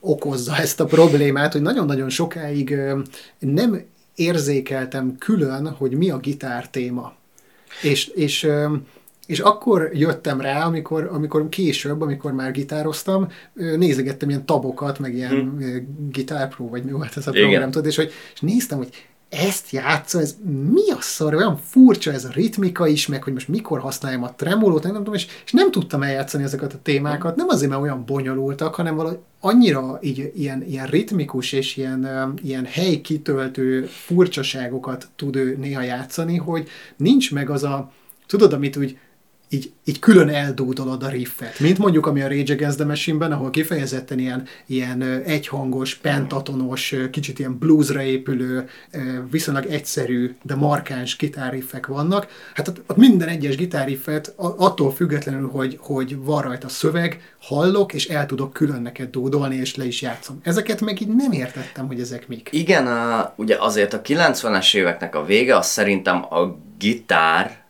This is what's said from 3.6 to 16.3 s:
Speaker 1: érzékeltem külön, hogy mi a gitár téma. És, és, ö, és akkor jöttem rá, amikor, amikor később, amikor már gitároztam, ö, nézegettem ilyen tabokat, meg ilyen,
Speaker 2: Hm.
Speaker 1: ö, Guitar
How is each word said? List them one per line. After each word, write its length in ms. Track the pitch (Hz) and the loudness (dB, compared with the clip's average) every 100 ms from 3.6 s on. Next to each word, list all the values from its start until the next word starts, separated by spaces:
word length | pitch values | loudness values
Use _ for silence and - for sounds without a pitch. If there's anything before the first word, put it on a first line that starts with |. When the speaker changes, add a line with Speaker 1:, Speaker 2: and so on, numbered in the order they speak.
| 240 196 - _ _ | 2 0 -6 _ _
Speaker 1:
érzékeltem 1000 | - 170 170 143 139 131 135 127 135 131 127 | -2 0 0 0 0 0 -4 -4 -4 -4 -6
külön, 500 | - 214 143 131 151 147 | 0 2 2 -2 -6 -2
hogy 140 | 135 | -2
mi 180 | 131 185 | 0 0
a 80 | 135 | 0
gitár 500 | 143 139 135 120 123 | -6 -6 -6 -8 -6
téma. 440 | - 123 123 117 - _ _ _ _ _ - | -6 -4 -6 -10 -18 _ _ _ _ _ -4
És, 240 | 156 139 - | 0 0 -2
és, 360 | - 151 - | -2 -2 0
ö, 300 | 156 147 151 151 143 - - _ - | 0 0 0 -2 -6 -20 -20 _ -8
és 120 | 156 | 2
akkor 520 | 208 202 - 196 156 | 2 2 2 2 2
jöttem 480 | 147 156 - - 131 | 0 0 0 -4 -4
rá, 240 | 135 139 165 | -2 0 0
amikor, 420 | 165 156 160 156 | -2 -2 -4 -4
amikor 360 | 170 151 156 156 | -4 -2 0 -2
később, 520 | 165 180 139 143 151 | 0 0 0 -4 -4
amikor 320 | 156 139 147 | -4 -4 -4
már 180 | 131 131 | -4 -4
gitároztam, 760 | 131 139 151 156 151 - 190 180 - - | -6 -6 -4 -4 -4 0 0 0 -6 -20
ö, 220 | - 170 160 | -8 -4 2
nézegettem 520 | 175 131 135 139 147 | 2 2 0 -2 -2
ilyen 180 | 143 - | -2 0
tabokat, 520 | 147 127 127 143 139 | 0 0 -4 -6 -4
meg 160 | 135 | -6
ilyen, 160 | 123 127 135 131 147 | -4 -2 -2 -2 -4
Speaker 2:
Hm. 60 | |
Speaker 1:
ö, 140 | 131 127 131 147 147 | -6 -6 -8 -10 -8
Guitar 360 | 135 131 | -6 -6